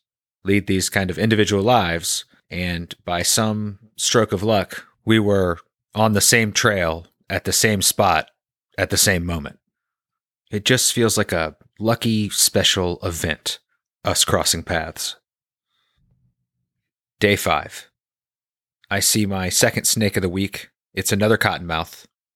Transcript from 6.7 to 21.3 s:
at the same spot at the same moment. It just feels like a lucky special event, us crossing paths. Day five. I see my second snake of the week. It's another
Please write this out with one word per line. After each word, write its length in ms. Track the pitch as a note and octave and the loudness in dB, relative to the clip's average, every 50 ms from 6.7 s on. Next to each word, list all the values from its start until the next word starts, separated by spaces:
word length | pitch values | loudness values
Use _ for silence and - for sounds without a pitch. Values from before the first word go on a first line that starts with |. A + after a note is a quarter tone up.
| G2+ F#2+ F2 E2 D#2+ E2+ F2 - _ _ _ - | 2 2 0 0 -2 -4 -8 -14 _ _ _ -6
at 160 | G2 F#2 - | -6 -4 -4
the 80 | F#2+ | -2
same 300 | - - - A2 G#2 G2 | -2 -2 0 0 0 0
spot 480 | - - - - G#2 F#2 E2 D#2+ - - _ _ _ _ _ _ _ _ - - | 0 0 0 2 2 2 2 0 0 -4 _ _ _ _ _ _ _ _ -6 -4
at 100 | F#2 - | -4 -2
the 80 | G2+ | 0
same 300 | - - G#2+ F#2+ F2 E2+ | 0 2 2 2 0 0
moment. 320 | F2 E2+ D#2+ C#2+ C2+ - _ _ _ _ _ _ _ _ _ _ _ _ _ _ _ _ _ _ - | -4 -4 -6 -6 -10 -14 _ _ _ _ _ _ _ _ _ _ _ _ _ _ _ _ _ _ -10
It 140 | G#2+ G#2 G2+ | -8 -4 0
just 280 | - B2+ B2 - - | 2 2 2 2 0
feels 240 | - B2 A#2 G#2+ - | 0 2 2 2 2
like 140 | A2 G2+ - | 0 0 0
a 240 | G2 E2 D#2+ D2+ D2 _ _ _ _ - | 0 -2 -2 -4 -6 _ _ _ _ -4
lucky 500 | G#2 A2+ A2+ - - A#2 A2 G#2+ G#2 F#2+ | 0 0 0 0 0 0 0 0 0 -2
special 720 | - - - - - G#2 F2+ - - G2 F2+ F2 F2 - - | 0 0 0 2 2 2 2 2 2 2 0 -2 -2 -4 -4
event, 560 | F#2 E2 D#2 - E2 D2 - - - - - _ _ _ _ _ _ _ _ - | -6 -6 -4 -4 -4 -4 -4 -6 -10 -10 -10 _ _ _ _ _ _ _ _ -4
us 200 | G#2 F2 - - | -2 0 0 0
crossing 400 | - - F2 D#2+ - - E2 D#2+ | 0 0 -2 -2 -2 -2 -4 -4
paths. 500 | - F2+ D#2+ D#2+ E2 - - - - - _ _ _ _ _ _ _ _ _ _ _ _ _ _ _ _ _ _ _ _ _ _ _ _ _ _ _ _ _ _ _ _ _ _ _ _ _ _ _ _ - | -4 -4 -4 -6 -6 -10 -8 -10 -10 -10 _ _ _ _ _ _ _ _ _ _ _ _ _ _ _ _ _ _ _ _ _ _ _ _ _ _ _ _ _ _ _ _ _ _ _ _ _ _ _ _ 0
Day 160 | G#2+ G2+ G2+ | 2 2 2
five. 520 | - - F2+ D#2 D2+ D#2+ - - - - _ _ _ _ _ _ _ _ _ _ _ _ _ _ _ _ _ _ _ _ - | 2 2 0 0 0 -2 -6 -14 -18 -20 _ _ _ _ _ _ _ _ _ _ _ _ _ _ _ _ _ _ _ _ -6
I 80 | G2+ G2 | -4 -2
see 280 | - - - A2 G#2 | 0 0 2 2 0
my 220 | G2 G2 F#2+ F#2 F2+ | 0 -2 -2 -2 -2
second 360 | - - B2+ A2+ - A#2+ - | 0 2 2 2 2 0 -2
snake 320 | - - A2 G#2+ G2 - | -2 0 0 0 0 0
of 60 | G#2 | 0
the 60 | F#2 F2+ | -2 -2
week. 420 | F2 G2 G2 F#2+ - - - - _ _ _ _ | -2 -2 -4 -4 -6 -10 -16 -18 _ _ _ _
It's 200 | - F#2+ - - | -8 -6 -4 -2
another 260 | A2 G2 G#2 A2 | 0 2 2 4